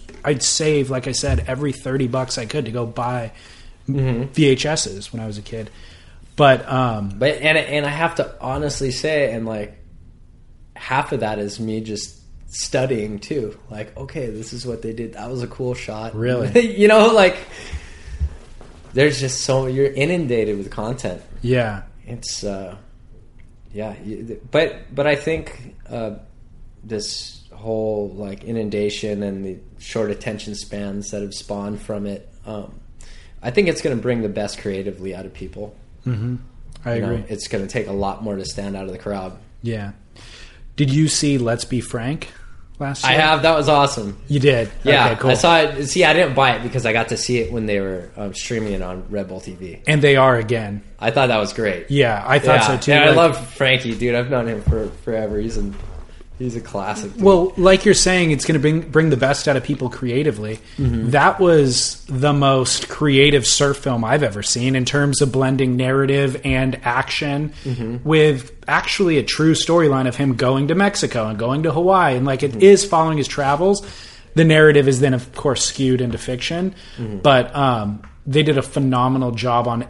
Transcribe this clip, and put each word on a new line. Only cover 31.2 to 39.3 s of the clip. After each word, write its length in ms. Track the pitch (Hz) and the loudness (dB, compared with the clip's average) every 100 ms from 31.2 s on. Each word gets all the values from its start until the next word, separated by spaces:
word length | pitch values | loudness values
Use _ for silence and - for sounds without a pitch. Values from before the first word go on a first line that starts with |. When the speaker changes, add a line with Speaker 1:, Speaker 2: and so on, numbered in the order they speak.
Speaker 2:
have 120 | 101 | -8
spawned 480 | - - 101 101 107 | -10 -10 -8 -8 -10
from 240 | - 104 101 | -8 -8 -8
it, 240 | 98 - - 104 | -10 -14 -18 -14
um, 300 | 104 - - - - - - - - | -14 -14 -18 -20 -20 -20 -20 -20 -12
I 100 | 123 | -2
think 160 | 160 185 | 0 2
it's 140 | 156 | 0
gonna 140 | 156 117 | -2 -2
bring 240 | 120 120 | -2 -2
the 80 | 107 | -2
best 300 | 101 101 - | -4 -8 -8
creatively 540 | 104 95 98 92 95 90 | -6 -6 -8 -8 -10 -10
out 100 | 95 | -12
of 80 | |
people. 420 | - 92 - 104 - - - 131 | -14 -14 -12 -14 -16 -20 -12 -8
Speaker 1:
Mm-hmm. 300 | 113 120 123 - - - - 120 | -6 -6 -8 -10 -18 -18 -12 -6
I 100 | 120 | -4
Speaker 2:
You 60 | |
know, 100 | 117 | -2
Speaker 1:
agree. 120 | 117 101 | -4 -6
Speaker 2:
it's 180 | 104 - | -10 -6
gonna 200 | 107 95 | -6 -4
take 200 | 120 98 | -6 -4
a 40 | |
lot 300 | 98 98 95 | -4 -4 -4
more 120 | 107 98 | -6 -6
to 100 | 92 | -8
stand 300 | 101 98 98 | -10 -8 -8
out 80 | 95 | -10
of 60 | |
the 60 | 90 | -10
crowd. 360 | 101 98 92 | -8 -8 -8